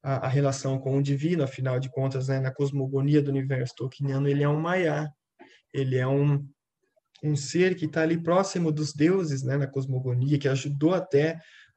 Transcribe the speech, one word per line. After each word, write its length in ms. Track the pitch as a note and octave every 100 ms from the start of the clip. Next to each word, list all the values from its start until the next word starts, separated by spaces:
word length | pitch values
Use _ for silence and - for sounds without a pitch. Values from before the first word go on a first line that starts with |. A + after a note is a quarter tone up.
a, 220 | C#3 C3+ C3
a 20 |
relação 500 | C3+ C#3 C3+ C3+ C3+
com 180 | C3+ C#3
o 60 |
divino, 400 | C#3 C#3 D#3 F3
afinal 360 | C3+ - C3 B2+
de 100 | C3+
contas, 380 | C3+ C3+ C3 C3
né, 120 | C3+
na 120 | C3
cosmogonia 680 | B2+ C#3 C#3+ C3+ C3+ C#3 D3
do 80 | C#3+
universo 440 | C3+ C3+ C3 C3 -
tolkieniano, 500 | C3 - C#3 C3+ C#3+
ele 160 | C#3+
é 60 | C#3+
um 100 | D3+
Maiar, 480 | E3 F#3 E3+ D3 D3+ - _ _ - - _
ele 220 | C#3+ C3 B2+
é 100 | B2+
um, 380 | C#3 C#3+ C#3+ C#3+ _ _ _ _ _ _ _
um 120 | D3+ D3
ser 400 | - E3+ F#3 F3
que 120 | D3+
tá 140 | E3
ali 200 | D#3+ E3+
próximo 500 | E3 F3+ G3 F3+ E3
dos 200 | D3+ D3+
deuses, 500 | D3 D#3 F#3+ E3 C3+
né, 120 | C3 C#3
na 100 | C3+
cosmogonia, 680 | C3+ C3+ B2+ B2+ B2 C3+ D3
que 120 | C#3
ajudou 440 | C3+ D3 C#3+ D#3
até 460 | F#3 C#3+ C#3 D#3 E3 - - -